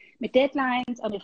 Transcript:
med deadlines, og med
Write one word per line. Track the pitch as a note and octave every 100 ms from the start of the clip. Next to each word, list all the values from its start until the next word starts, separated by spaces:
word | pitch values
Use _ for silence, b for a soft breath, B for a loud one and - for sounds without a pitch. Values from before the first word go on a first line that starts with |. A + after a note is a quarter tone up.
| b _
med | A3+
deadlines, | B3+ C#4 C#4+ B3+ B3 B3 A#3
og | A3
med | G3+